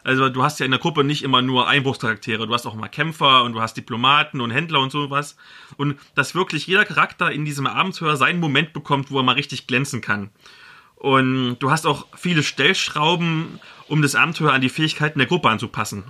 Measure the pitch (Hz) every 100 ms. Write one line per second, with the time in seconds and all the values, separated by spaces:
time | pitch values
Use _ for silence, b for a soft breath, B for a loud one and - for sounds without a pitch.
0 | 123 131 135 127 143 - 131 127 170 156
1 | 139 147 135 127 127 127 95 139 131 120
2 | 117 104 - 107 110 117 120 110 101 -
3 | 160 156 139 131 120 113 113 - - 117
4 | 131 147 151 139 117 127 165 147 131 147
5 | 143 139 151 - B B B - 143 143
6 | B - 135 170 185 156 - 190 202 156
7 | 190 - 175 143 151 143 131 117 185 -
8 | 160 143 135 175 160 135 160 143 - 143
9 | 131 135 127 123 - 123 - 123 139 117
10 | - 104 98 B B B B B B _
11 | 135 135 131 131 123 120 135 156 160 139
12 | - - 180 160 143 - 147 190 - 151
13 | 156 175 170 160 165 - B B B 151
14 | 143 135 147 165 151 131 127 - 156 -
15 | 151 151 127 175 120 107 113 - 104 101